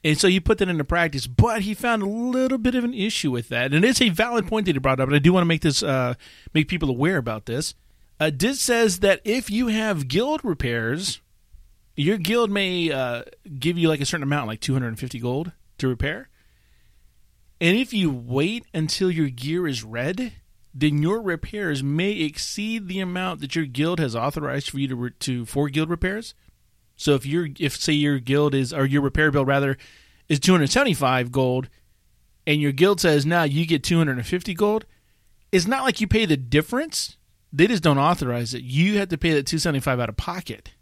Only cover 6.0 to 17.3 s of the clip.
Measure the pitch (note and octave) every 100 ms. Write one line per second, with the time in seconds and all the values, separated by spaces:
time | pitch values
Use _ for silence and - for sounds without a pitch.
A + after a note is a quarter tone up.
6 | B2 B2 - - - D#3+ D3+ F3 D3+ B2
7 | D3+ F#3 A#2 G#2+ - A#2 D#3+ - _ _
8 | _ _ D#3 C#3 G#3 C#4 - A#3 A3 F3+
9 | G3 F#3 - B3 A3 G#3 B3 A3 A3 F3+
10 | C3 D#3 B3+ D#4 A#3 E3 B2 A#2 A2+ D3
11 | F#3+ - _ _ _ - - _ _ -
12 | D3 G#3+ E3 A#3 A#3 G3+ F#3+ F3+ E3 C#3
13 | B2+ A#2+ - - G3+ C#3 D#3 F3 E3 D3+
14 | C#3 E3+ C#3 D3 A2+ A2 - C3 B2 A2
15 | B2+ A#2+ A#2+ C3 E3+ - _ - C3 A#2+
16 | C#3 E3 C4+ _ _ _ _ _ _ _
17 | _ _ _